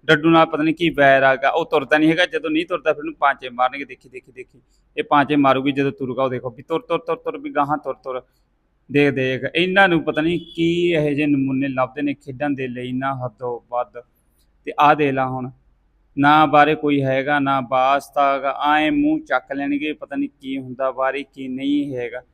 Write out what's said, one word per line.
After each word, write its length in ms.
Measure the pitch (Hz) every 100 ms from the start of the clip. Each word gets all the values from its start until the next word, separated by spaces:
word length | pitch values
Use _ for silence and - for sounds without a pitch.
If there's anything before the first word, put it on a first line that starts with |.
| -
ਡੱਡੂ 240 | 156 160
ਨਾਲ 160 | 165 160
ਪਤਾ 180 | 156
ਨਹੀਂ 120 | 156 156
ਕੀ 140 | 170
ਵੈਰ 340 | 139 139 135
ਆ 120 | 135 131
ਗਾ, 140 | 135
ਉਹ 160 | 165 160
ਤੁਰਦਾ 320 | 156 135 151
ਨਹੀਂ 140 | 156
ਹੈਗਾ, 140 | 160 180
ਜਦੋਂ 240 | 160 156
ਨਹੀਂ 160 | 156 175
ਤੁਰਦਾ 280 | 175 160
ਫਿਰ 60 | 143
ਉਹਨੂੰ 140 | 156
ਪਾਂਚੇ 360 | 151 143 135 131
ਮਾਰਨਗੇ, 360 | 120 127 139 135
"ਦੇਖੀ, 240 | 127 127
ਦੇਖੀ, 220 | 123 _
ਦੇਖੀ।" 300 | 123 - 127 _ _ _ -
ਇਹ 60 |
ਪਾਂਚੇ 320 | 151 147 139 147
ਮਾਰੂਗੀ 360 | 135 131 135
ਜਦੋਂ 200 | 135 139
ਤੁਰੂਗਾ, 320 | 139 127 120
ਉਹ 60 | 131
ਦੇਖੋ 200 | 127 127
ਵੀ 140 | 113
ਤੁਰ, 180 | - 160
ਤੁਰ, 180 | - 165
ਤੁਰ, 180 | 165 160
ਤੁਰ, 200 | 165 143
ਵੀ 120 | 147
ਗਾਹਾਂ 280 | 143 143 147
ਤੁਰ, 160 | 135
ਤੁਰ। 280 | 131 135 127 _ _ _ _ _ _ _
ਦੇਖ, 180 | 143 143
ਦੇਖ, 320 | 135 131 127 127 160
ਇਹਨਾਂ 340 | 180 190 190
ਨੂੰ 140 | 165
ਪਤਾ 180 | 143 156
ਨਹੀਂ 180 | 160 170 - -
ਕੀ 360 | 165 170 175
ਇਹੋ 180 | 165 151
ਜਿਹੇ 180 | 143 151
ਨਮੂਨੇ 400 | 139 135 135 139
ਲੱਭਦੇ 340 | 131 127 143
ਨੇ 120 | 143
ਖੇਡਣ 360 | 135 147 127 147
ਦੇ 180 | 135 131
ਲਈ, 240 | 123 127
ਨਾ 340 | 127 135 135 127
ਹੱਦੋਂ 340 | 110 123 117 _
ਵੱਧ। 280 | 120 123 120 _ _ _ _ _ _ -
ਤੇ 60 | -
ਆਹ 160 | 147 151
ਦੇਖ 180 | 147
ਲਾ 140 | 135 131
ਹੁਣ, 240 | 127 127 - _ _ _ _ _ -
ਨਾ 280 | 143 151 151
ਬਾਹਰੇ 300 | 147 147 156
ਕੋਈ 280 | 147 143
ਹੈਗਾ, 360 | 135 135 135 147
ਨਾ 220 | 139 139
ਵਾਸਤਾ 720 | 120 131 131 143 - 147 139
ਹੈਗਾ, 260 | 139 139 131 143 151
ਐਂ 140 | 156
ਮੂੰਹ 280 | 147 147 156
ਚੱਕ 340 | - 131 -
ਲੈਣਗੇ, 400 | 139 143 143 151
ਪਤਾ 220 | 147 143 139
ਨਹੀਂ 140 | 139 _
ਕੀ 160 | 135 135
ਹੁੰਦਾ 340 | 127 123 135
ਬਾਹਰੇ, 320 | 123 131 135
ਕੀ 240 | 139 - 131
ਨਹੀਂ 480 | 127 139 147 143 127
ਹੈਗਾ। 260 | 120 123 _